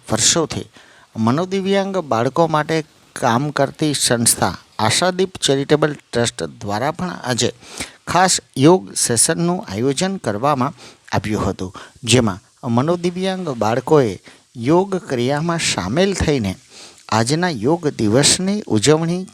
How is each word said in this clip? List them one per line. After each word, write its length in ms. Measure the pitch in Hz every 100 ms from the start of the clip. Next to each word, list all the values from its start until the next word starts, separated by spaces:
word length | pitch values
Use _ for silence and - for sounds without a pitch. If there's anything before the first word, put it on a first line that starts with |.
વર્ષોથી 640 | - 110 - 170 151 - 110 - - - _ 110
મનોદિવ્યાંગ 800 | 110 139 185 196 190 196 196 185
બાળકો 440 | 147 113 131 170 165
માટે 360 | 151 151 160 151 _ _ -
કામ 300 | 131 117 147
કરતી 420 | 139 139 - 156
સંસ્થા 580 | 135 - 120 117 - 110 85 - -
આશાદીપ 640 | 110 - 180 180 190 -
ચેરિટેબલ 540 | - 139 139 151 151
ટ્રસ્ટ 500 | 147 - 117 117 - 82 67
દ્વારા 340 | 101 104 139
પણ 240 | 170 180 185
આજે 260 | 127 120 120 - - - - - -
ખાસ 260 | 170 185 - - 131
યોગ 340 | 147 190 92 90
સેશનનું 680 | - 113 - 170 170 180
આયોજન 540 | - 98 135 135 185 190
કરવામાં 600 | 117 104 139 139 135 - - - -
આવ્યું 340 | 101 101 104 95
હતું, 260 | - 92 - - -
જેમાં 420 | 113 123 113 92 - _ 131
મનોદિવ્યાંગ 760 | 117 151 175 175 180 190 185 170 120
બાળકોએ 640 | 104 120 - 156 113 90 - - _ 127
યોગ 300 | 120 175 196 185 -
ક્રિયામાં 540 | 127 123 147 170 165
સામેલ 480 | - - 90 143 196
થઈને 420 | 175 - 139 98 90 - - - - -
આજના 460 | 110 117 156 180 123
યોગ 260 | 120 170 151
દિવસની 720 | - 107 123 147 - 185 208 -
ઉજવણી 560 | 107 127 156 165 180 185